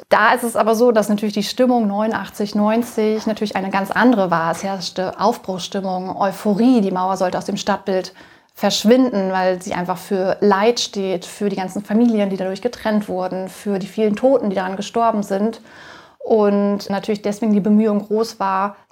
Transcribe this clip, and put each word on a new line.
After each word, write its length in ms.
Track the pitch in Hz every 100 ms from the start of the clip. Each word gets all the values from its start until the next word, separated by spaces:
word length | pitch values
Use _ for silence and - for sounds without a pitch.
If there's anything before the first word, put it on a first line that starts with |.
| -
da 260 | 202 214
ist 100 | 247
es 100 | 240
aber 220 | 226 208 226
so, 160 | 247
dass 160 | 220 208
natürlich 260 | 208 214
die 80 | 208
Stimmung 460 | 202 - 247 247 214
neunundachtzig, 640 | 196 220 202 196 - 208
neunzig 720 | 208 208 220 233 - 214 214 214
natürlich 300 | 208 208 196
eine 140 | 190
ganz 200 | 196 196
andere 400 | - 233 226 185
war. 220 | 170 165
Es 100 | 170
herrschte 560 | 196 196 170 - 185 -
Aufbruchsstimmung, 1000 | 202 240 - 185 - 202 190 185 185 -
Euphorie. 640 | 196 180 214 202 233 247
Die 120 | 196
Mauer 240 | 185 185 185
sollte 220 | 185 175
aus 60 |
dem 120 | - 202
Stadtbild 580 | - 196 - 185 185 - - - _ -
verschwinden, 760 | 202 196 208 254 254 202 190
weil 280 | 190 185 185
sie 140 | 196
einfach 240 | - 180 180
für 400 | - 196 185 -
Leid 400 | 208 190 220 240
steht, 460 | - 202 190 180 -
für 240 | - 208
die 60 | 196
ganzen 280 | 185 196
Familien, 460 | 208 220 240 220 202
die 80 | 190
dadurch 240 | 185 190
getrennt 440 | 240 - 226 214 208
wurden, 440 | 180 185 185 190
für 280 | - 208 196
die 80 | 202
vielen 300 | - 214 208
Toten, 320 | 262 277 214
die 80 | 190
daran 200 | 185 190
gestorben 460 | 202 233 233 220
sind. 380 | 202 196 214 226 - - - - - -
Und 680 | - 226 208 202 202 202 -
natürlich 320 | 202 190 208
deswegen 320 | 208 202 226
die 80 | 208
Bemühung 380 | 196 208 220 208
groß 420 | 208 214 220 -
war, 360 | 190 190 202 202 -